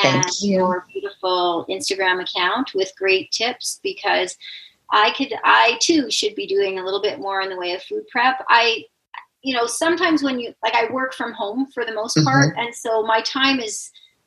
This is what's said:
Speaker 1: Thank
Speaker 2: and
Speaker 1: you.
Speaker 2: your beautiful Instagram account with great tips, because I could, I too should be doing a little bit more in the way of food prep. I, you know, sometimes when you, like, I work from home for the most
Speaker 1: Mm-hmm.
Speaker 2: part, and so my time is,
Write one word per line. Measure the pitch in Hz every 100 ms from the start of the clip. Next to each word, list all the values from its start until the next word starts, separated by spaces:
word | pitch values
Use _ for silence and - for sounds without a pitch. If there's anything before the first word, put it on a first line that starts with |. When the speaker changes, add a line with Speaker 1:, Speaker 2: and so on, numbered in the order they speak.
Speaker 1:
Thank | 135 135 -
Speaker 2:
and | -
Speaker 1:
you. | 202 190
Speaker 2:
your | 185 180 -
beautiful | 196 196 - 185 185 175 170 -
Instagram | 190 - 190 190 185
account | 180 196 180 226 269
with | 190 190 -
great | 190 190 -
tips, | - 226 247 - -
because | 196 185 196 180 180 - - - - _ -
I | 208 220
could, | - 277 220 -
I | 220 226 233
too | - 320 233
should | - 208 202
be | 196
doing | 196 196 190
a |
little | 185 196
bit | 208 -
more | 196 190
in | 190
the | 185
way | 175
of | 185
food | - 214 214
prep. | 247 254 254 -
I, | 233 233 220 - _ _ - - _
you | 269
know, | 247 233
sometimes | - 320 349 349 311
when | 277 247
you, | 233 -
like, | 220 233
I | 233
work | 254 262
from | - 240
home | 226 208 233 269
for | - 226
the |
most | 214 226 -
Speaker 1:
Mm-hmm. | 269
Speaker 2:
part, | 269 208 -
and | 233 -
so | 233 226
my | 220 226
time | 226 262 269 269
is, | 220 202 - _ _ _